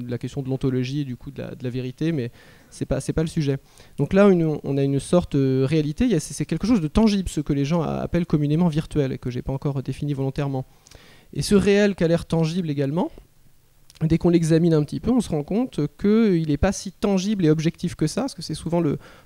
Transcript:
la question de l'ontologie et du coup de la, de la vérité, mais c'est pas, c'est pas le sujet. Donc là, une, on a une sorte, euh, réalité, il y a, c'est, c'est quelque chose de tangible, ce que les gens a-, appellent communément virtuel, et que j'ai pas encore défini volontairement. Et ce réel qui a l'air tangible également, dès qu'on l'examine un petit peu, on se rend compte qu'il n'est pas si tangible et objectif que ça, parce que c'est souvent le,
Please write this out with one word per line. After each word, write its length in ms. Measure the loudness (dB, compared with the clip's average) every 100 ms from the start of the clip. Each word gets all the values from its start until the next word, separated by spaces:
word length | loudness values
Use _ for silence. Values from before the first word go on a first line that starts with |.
| -8
la 100 | -8
question 240 | -8 -8
de 60 | -6
l'ontologie 540 | -4 -2 -2 -2 -4
et 20 |
du 120 | -6 -10
coup 140 | -14
de 120 | -12
la, 120 | -12
de 80 | -10
la 80 | -8
vérité, 400 | -8 -8 -6 -4
mais 220 | -2 -4 -10 -20 -20 -18
c'est 160 | -10 -4
pas, 140 | -4
c'est 120 | -2
pas 100 | -2
le 60 | -2
sujet. 300 | -2 -2 -2 -6 -20 -12 -6
Donc 160 | 2
là, 120 | 6 6
une, 300 | 6 2 -2
on 120 | -2 0
a 60 |
une 160 | 0 0
sorte, 380 | 0 0 2 0
euh, 280 | 2 2
réalité, 420 | 2 0 0 0 0
il 40 |
y 60 | 0
a, 40 |
c'est, 140 | -2
c'est 120 | -8 -6
quelque 200 | -2 2
chose 140 | 2
de 80 | 2
tangible, 400 | 2 4 2 -2
ce 120 | -4
que 120 | -2
les 120 | 0
gens 180 | 0 0
a-, 160 | 0 -4
appellent 280 | -2 -2 0
communément 400 | 0 2 2 2
virtuel, 460 | 0 -2 -2 -2
et 60 | -4
que 120 | -6
j'ai 120 | -6
pas 100 | -6
encore 280 | -4 -4 -4
défini 320 | -6 -6 -6
volontairement. 520 | -4 -4 -4 -4 -6 -8 -16 -20 -20 -20 -20 -12
Et 100 | -6
ce 120 | 2
réel 400 | 4 4 4 2
qui 80 | 2
a 60 | 2
l'air 180 | 0 0
tangible 420 | 0 0 -2 -4
également, 440 | -2 -2 -2 -4 -6 -20 _ -20 -20 _ _ -20 -4
dès 160 | 0 2
qu'on 120 | 4
l'examine 440 | 4 4 4 4
un 80 | 2
petit 160 | 0 -2
peu, 140 | 0
on 80 | 0
se 80 | 0
rend 160 | -4
compte 360 | -2 -2 -2 -2 -4 -2
qu'il 480 | 2 4 4 2 0
n'est 80 | 0
pas 160 | 0
si 180 | -2 -8
tangible 540 | -4 0 0 0 2
et 60 | 4
objectif 440 | 4 0 -2 -4
que 140 | -2 -4
ça, 140 | -2
parce 120 | -4
que 80 | -6
c'est 120 | -10
souvent 260 | -8 -4 0
le, 180 | 0 -2 -8 -20